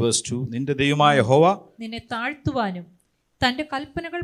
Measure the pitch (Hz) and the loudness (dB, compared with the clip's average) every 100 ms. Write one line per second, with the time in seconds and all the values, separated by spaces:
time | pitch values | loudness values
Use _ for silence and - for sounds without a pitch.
0 | 117 107 - 123 120 117 139 135 143 147 | 0 0 -4 -6 -6 -6 -4 0 0 4
1 | 147 139 113 135 170 202 - - 226 226 | 4 4 4 6 6 2 -6 -16 -12 -12
2 | - 233 254 294 311 262 208 180 170 _ | -8 -6 -6 -6 -4 -2 -4 -6 -12 _
3 | _ _ _ - 254 254 302 269 285 - | _ _ _ -4 -2 -2 -6 -8 -8 -10
4 | 339 339 | -8 -8